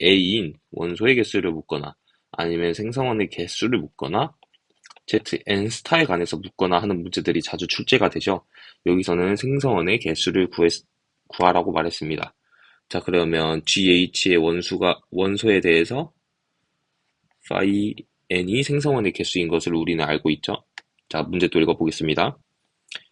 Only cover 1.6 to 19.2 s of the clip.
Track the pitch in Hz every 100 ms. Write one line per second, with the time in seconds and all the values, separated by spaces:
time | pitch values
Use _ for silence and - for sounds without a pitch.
1.6 | - 76 71 - _ _ _ - 85 85
2.6 | 85 85 110 131 127 110 95 - 87 -
3.6 | 110 123 76 - 67 98 160 - _ _
4.6 | _ _ - _ - 107 - - - 101
5.6 | 107 - - 165 156 87 85 82 98 -
6.6 | 92 87 101 92 87 90 82 82 - -
7.6 | 90 - - 127 95 - - 92 - -
8.6 | - - - 90 92 87 90 101 131 139
9.6 | 135 98 85 110 82 80 - 90 90 -
10.6 | 85 - - _ _ _ - - 90 90
11.6 | 92 82 82 - 80 80 - - _ _
12.6 | _ _ - - - 87 82 82 80 80
13.6 | - - 92 90 90 - 95 87 82 85
14.6 | 87 92 90 82 _ 90 95 101 113 98
15.6 | 87 82 85 127 156 _ _ _ _ _
16.6 | _ _ _ _ _ _ _ _ - 95
17.6 | 98 101 104 107 - _ - 90 90 117
18.6 | 139 143 147 131 101 -